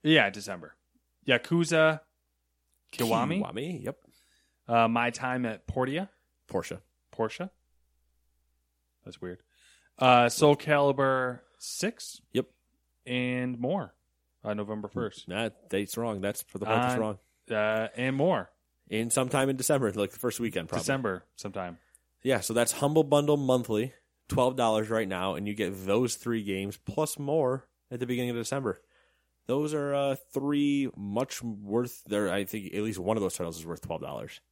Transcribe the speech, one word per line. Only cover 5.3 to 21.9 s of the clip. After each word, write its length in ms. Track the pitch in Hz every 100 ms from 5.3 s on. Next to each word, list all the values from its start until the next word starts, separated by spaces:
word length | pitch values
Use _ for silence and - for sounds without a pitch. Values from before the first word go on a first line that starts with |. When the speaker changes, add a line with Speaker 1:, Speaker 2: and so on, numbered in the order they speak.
| 127 120
Speaker 1:
at 200 | 107 -
Portia. 440 | 131 127 151 196 _ _ _ _
Speaker 2:
Porsche. 320 | 92 - - _ _ _
Speaker 1:
Porsche. 380 | - 110 - 185 _ _ _ _ _ _ _ _ _ _ _ _ _ _ _
That's 160 | - -
weird. 200 | 90 - _ _ _ _ _ -
Uh, 260 | 131 123 120
Soul 280 | - 147 143
Calibur 840 | 151 147 143 135 135 131 127 123 _ _
six. 600 | - - 202 - - - _
Speaker 2:
Yep. 140 | 123 - _ _ _ _ _ -
Speaker 1:
And 520 | 123 123 127 127 120
more. 360 | 123 190 127 _ _ _ _ _
Uh, 100 | 107
November 340 | 104 104 107 104
first. 400 | 123 110 - -
Speaker 2:
That 400 | 95 113 - -
date's 260 | 98 101 -
wrong. 240 | 117 101
That's 220 | 98 101
for 160 | - 95
the 80 | 107
part 160 | 113
that's 120 | 123
Speaker 1:
On, 60 | 123
Speaker 2:
wrong. 180 | 110 101 _ _ -
Speaker 1:
uh, 380 | 110 107 110 110 -
and 200 | 131 135
more. 340 | 165 139 90 _ _ _ _
Speaker 2:
In 200 | 107 117
sometime 380 | 139 127 139 135
in 80 | 135
December, 360 | - 143 113
like 180 | 101 98
the 80 | -
first 220 | 123 -
weekend, 280 | 117 92 82
probably. 140 | 85
Speaker 1:
December 420 | 82 135 113 90 _ -
sometime. 420 | 104 95 90 85 _